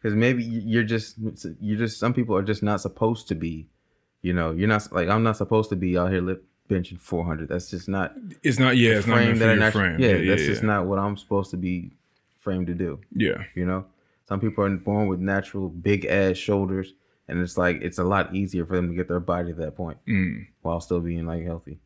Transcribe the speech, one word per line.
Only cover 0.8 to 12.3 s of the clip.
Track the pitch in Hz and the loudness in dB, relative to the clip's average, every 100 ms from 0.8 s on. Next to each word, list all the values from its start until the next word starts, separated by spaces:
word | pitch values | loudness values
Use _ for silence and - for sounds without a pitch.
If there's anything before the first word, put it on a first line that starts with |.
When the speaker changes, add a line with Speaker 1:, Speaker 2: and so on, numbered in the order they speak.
Speaker 1:
just, | 110 113 107 - 110 - - 80 | 2 -2 -4 -8 -8 -8 -12 -8
you're | 107 107 | -4 -2
just, | 117 - | -2 0
some | 117 | 0
people | 120 113 | 0 0
are | 98 | 0
just | 98 104 | 0 0
not | 104 101 | 0 0
supposed | - - 110 113 - | -4 -2 -2 -2 -4
to | |
be, | 82 82 80 76 _ _ _ _ _ | -4 -4 -8 -12 _ _ _ _ _
you | 90 | -2
know, | 87 82 | 0 0
you're | 80 101 | 0 2
not, | 107 - | 2 0
like, | 90 85 | -2 2
I'm | 107 | 2
not | 113 104 | 2 0
supposed | 98 110 107 | 0 0 0
to | 95 | -2
be | 90 90 | 0 2
out | 90 | 2
here | 92 | 0
lip | 90 92 _ _ _ | 0 -6 _ _ _
benching | 95 90 85 | -2 -2 -10
four | - 90 | -6 -4
hundred. | 85 78 78 | -2 -4 -4
That's | 87 90 | -6 -6
just | 90 - | -10 -4
not | 98 87 - 214 - | -4 -4 -6 -16 -4
Speaker 2:
It's | 147 117 | -2 4
not, | 131 120 | 4 6
yeah, | 117 | 6
Speaker 1:
the | 110 | 6
Speaker 2:
it's | 101 | 4
not | 117 | 4
Speaker 1:
frame | 117 113 | 4 6
Speaker 2:
meant | 113 110 | 6 6
Speaker 1:
that | 110 | 4
Speaker 2:
for | 107 | 4
Speaker 1:
I | 95 | 2
Speaker 2:
your | |
Speaker 1:
natu-, | 82 | 4
Speaker 2:
frame. | |
Speaker 1:
yeah, | 127 | 4
Speaker 2:
Yeah, | 92 | 4
yeah, | 87 | 4
Speaker 1:
that's | 104 73 | 4 2
just | 131 | 0
Speaker 2:
yeah. | 107 | 2
Speaker 1:
not | 104 92 | 2 0
what | 98 | 0
I'm | 101 101 | 0 -4
supposed | - 101 95 | -2 -2 -2
to | 95 | -4
be | 90 90 87 _ _ _ _ | -4 -4 -6 _ _ _ _